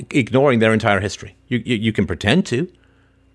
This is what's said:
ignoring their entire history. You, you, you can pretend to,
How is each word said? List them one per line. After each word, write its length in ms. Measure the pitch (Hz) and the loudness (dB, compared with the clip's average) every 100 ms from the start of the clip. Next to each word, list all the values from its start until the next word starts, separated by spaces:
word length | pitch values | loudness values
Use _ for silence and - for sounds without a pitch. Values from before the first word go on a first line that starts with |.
| - | -4
ignoring 480 | 147 107 123 143 120 | -2 0 2 2 4
their 140 | 110 | 2
entire 260 | 110 110 98 | 2 2 0
history. 380 | 98 - 98 - - | 0 -6 -14 -20 -6
You, 160 | 123 | -6
you, 120 | 117 117 | -2 -2
you 160 | 110 | 0
can 160 | 107 92 | 0 -2
pretend 360 | 90 104 156 196 | -2 0 0 0
to, 220 | 120 180 _ _ _ _ _ _ | -4 -4 _ _ _ _ _ _